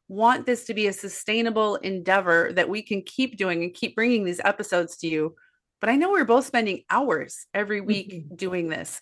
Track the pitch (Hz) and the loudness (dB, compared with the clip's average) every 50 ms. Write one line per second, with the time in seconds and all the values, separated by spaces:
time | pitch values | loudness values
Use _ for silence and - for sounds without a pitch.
0 | _ - 190 202 226 240 254 - - 254 240 240 - - 214 214 214 202 190 - | _ -10 -2 2 4 4 4 2 0 -2 -2 -2 -2 -6 -4 0 0 0 -2 -4
1 | 202 190 - - - 208 214 233 233 226 214 220 214 208 202 - - 190 190 185 | -8 -12 -12 -8 -4 -2 -2 0 0 0 2 2 2 0 0 -2 -4 -4 -6 -2
2 | 170 185 190 196 185 175 165 165 170 - 180 180 170 - 202 214 - - 208 196 | 0 2 2 4 4 4 4 4 4 2 2 0 2 2 0 -4 -4 -4 -6 -6
3 | 185 - - - 262 247 220 196 190 185 170 170 170 175 175 - 233 - - 220 | -6 -6 -4 -4 -4 -2 -2 -2 -2 -2 -2 -2 -4 -6 -6 -6 -8 -6 -2 0
4 | 226 247 240 214 196 175 175 180 - 202 202 - 202 - 185 175 165 170 - - | 2 2 2 2 2 0 -2 0 0 0 0 0 -2 -2 0 0 0 0 -4 -8
5 | - 165 160 156 151 160 - _ _ _ _ _ _ _ _ _ 208 220 254 277 | -4 -2 -2 0 -2 -2 -4 _ _ _ _ _ _ _ _ _ 0 2 2 2
6 | 339 392 403 359 254 208 233 277 285 - - 233 220 202 180 - - - 196 240 | 2 4 4 2 4 6 6 4 4 2 0 0 0 0 -2 -4 -4 -2 0 0
7 | 285 240 160 147 135 - - - - _ - 202 208 196 214 202 190 208 208 196 | 2 2 0 0 -2 -6 -12 -18 -14 _ -4 -4 -2 -2 -2 -2 0 0 -2 -2
8 | 185 196 190 170 147 147 175 170 190 185 185 180 165 160 156 - 165 - - - | -4 -8 -12 -14 -14 -14 -10 -8 -6 -4 -2 -2 -2 -2 -4 -6 -8 -10 -12 -12